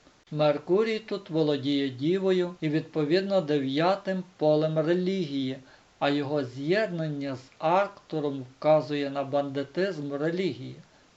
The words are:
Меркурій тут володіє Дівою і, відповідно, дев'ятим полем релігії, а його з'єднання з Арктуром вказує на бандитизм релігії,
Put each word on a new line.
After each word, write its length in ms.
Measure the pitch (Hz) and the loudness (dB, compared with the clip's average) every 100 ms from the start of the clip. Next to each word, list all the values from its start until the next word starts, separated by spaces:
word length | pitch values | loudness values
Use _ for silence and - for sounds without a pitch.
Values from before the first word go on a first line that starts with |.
| _ _ - | _ _ -8
Меркурій 680 | 151 151 147 147 185 220 220 | 0 2 2 2 2 2 -2
тут 320 | 220 202 - | -6 -8 -4
володіє 580 | 160 156 147 131 143 139 | 0 2 2 0 0 0
Дівою 680 | 123 147 190 190 185 180 180 | -2 0 2 2 2 0 -2
і, 80 | 156 | -2
відповідно, 720 | 151 156 165 147 175 196 196 | -2 -2 -2 2 2 2 0
дев'ятим 840 | 156 147 131 139 170 196 190 190 180 - | 2 0 0 2 2 2 -2 -4 -6 0
полем 420 | 151 151 156 156 | 2 4 2 2
релігії, 800 | 156 180 185 190 165 139 131 131 - - _ - | 2 2 0 -2 -2 -2 -4 -6 -12 -20 _ -4
а 120 | 143 | 0
його 340 | 143 139 147 | 0 0 -2
з'єднання 920 | 131 120 143 196 214 175 156 147 139 131 | -4 -4 0 0 0 -2 -4 -4 -6 -8
з 140 | - - | -12 -4
Арктуром 880 | 160 180 202 - - 156 147 139 127 - | 2 2 2 -4 -8 -4 -2 -4 -10 -2
вказує 540 | 151 156 135 147 139 | 4 4 4 -2 -2
на 140 | 139 | -4
бандитизм 880 | 135 143 143 139 135 - 196 160 143 | -2 -2 -2 -4 -4 -2 -2 -4 -6
релігії, 640 | 139 156 175 190 117 131 131 - _ _ | -4 -2 0 -2 -4 -10 -14 -20 _ _